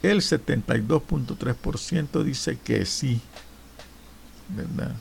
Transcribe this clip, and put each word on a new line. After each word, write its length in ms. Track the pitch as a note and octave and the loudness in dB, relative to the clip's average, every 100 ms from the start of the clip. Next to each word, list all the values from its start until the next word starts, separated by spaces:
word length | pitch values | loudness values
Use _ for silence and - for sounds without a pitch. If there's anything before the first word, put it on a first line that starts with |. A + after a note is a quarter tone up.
El 200 | F#3 G#3 | 6 4
setenta 560 | - D#3 - C3 - A#2 | 4 2 2 0 2 0
y 40 | |
dos 220 | G#3+ D#3 | 4 2
punto 320 | - D#3 B2 - | 2 -2 -2 -4
tres 200 | - A#2+ | -2 -2
por 220 | - D3 | -2 -4
ciento 460 | - E3+ D3 D#3+ | -2 -2 0 0
dice 340 | - C3 - A#2+ | 0 -2 -4 -4
que 280 | - A2 F#2 | 0 0 0
sí, 340 | - C3+ A#2+ - - - - - - - - - - - - - | -2 0 0 -2 -18 -18 -20 -20 -20 -20 -20 -20 -20 -20 -20 -10
¿verdad? 480 | - - A#1+ - - | -8 -6 -4 -4 -6